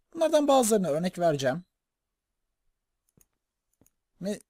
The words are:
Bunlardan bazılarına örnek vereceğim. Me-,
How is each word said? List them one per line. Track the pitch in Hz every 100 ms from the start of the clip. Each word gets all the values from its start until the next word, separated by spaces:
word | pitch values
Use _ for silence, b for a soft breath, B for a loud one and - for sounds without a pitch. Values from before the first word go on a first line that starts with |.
| _
Bunlardan | 330 320 311 294
bazılarına | 269 214 220 170
örnek | 147 180 175
vereceğim. | 170 143 131 156 - _ _ _ _ _ _ _ _ _ _ _ _ _ _ _ _ _ _ _ _ _ _ _ _ -
Me-, | 185 196